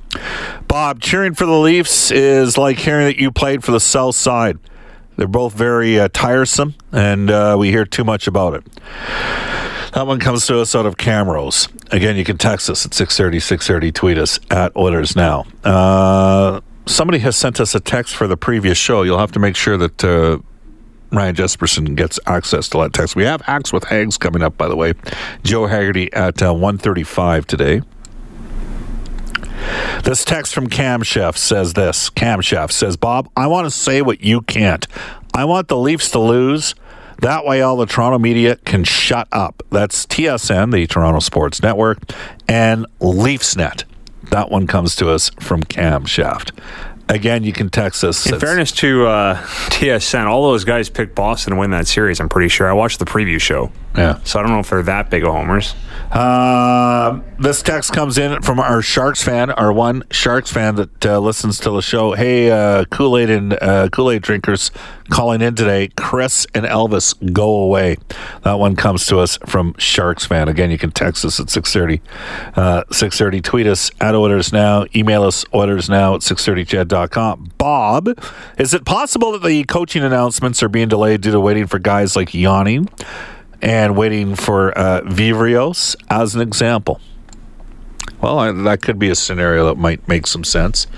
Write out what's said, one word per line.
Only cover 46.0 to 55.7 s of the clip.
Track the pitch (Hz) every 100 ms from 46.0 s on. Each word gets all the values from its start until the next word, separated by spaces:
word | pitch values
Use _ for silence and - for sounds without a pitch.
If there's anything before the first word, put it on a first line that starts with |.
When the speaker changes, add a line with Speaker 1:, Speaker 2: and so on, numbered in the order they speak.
| -
Speaker 1:
Shaft. | - 69 - - - - - - - -
Again, | 107 110 117
you | 107
can | 92 101
text | 117 101 -
us | 90 - -
Speaker 2:
In | -
Speaker 1:
at |
Speaker 2:
fairness | 147 180 147
to, | - 143 131 117
uh, | 107 98 95 - - -
T | - 143
S | 113 - 123
N, | 107
all | 123 143
those | 117
guys | 98 120 107
picked | - 104
Boston | - 101 117 -
to | 95
win | 98
that | 87 80
series, | - 104 85
I'm | 82
pretty | 90 87
sure. | - 95
I |
watched | 98 117 -
the | 87
preview | 107 101 80
show. | - 67 60 - - -
Speaker 1:
Yeah. | 85 71
Speaker 2:
So | - 104
I |
don't | 110
know | 110
if | 98
they're | 95
that | 87 98 -
big | 85 82
of |
homers. | 80 78 101 110